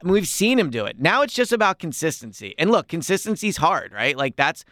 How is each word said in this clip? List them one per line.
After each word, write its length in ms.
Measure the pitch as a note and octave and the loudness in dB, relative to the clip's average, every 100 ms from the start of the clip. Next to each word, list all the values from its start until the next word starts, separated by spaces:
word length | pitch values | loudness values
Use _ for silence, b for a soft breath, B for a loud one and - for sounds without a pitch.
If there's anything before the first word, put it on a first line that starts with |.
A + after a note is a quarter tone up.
we've 240 | F3 G3+ F3 | 2 0 0
seen 320 | - G#3+ B3+ | 0 2 2
him 100 | E3+ | 2
do 160 | A#2 G2+ | -2 -6
it. 140 | - | 0
Now 240 | D3 A#3 | 2 2
it's 100 | C#4+ | 0
just 180 | - B3 | 0 0
about 280 | A#3 G#3 F#3+ | 2 0 0
consistency. 760 | E3 C#3+ D#3+ - A2+ F#2+ G2+ - | -8 -4 -4 -4 -14 -16 -16 -2
And 100 | D#3+ | 2
look, 200 | A3+ C#3+ | 2 0
consistency's 680 | E3 D#3+ F#3+ - G#3+ G#3+ E3+ | -8 -2 -2 -2 -4 -2 4
hard, 340 | D#3 F3 F#2+ | 4 4 -4
right? 220 | G2+ B2 C3+ | -2 -2 0
Like, 200 | C#3 A2 | -4 2
that's 300 | C#3+ E3 - | 0 0 -16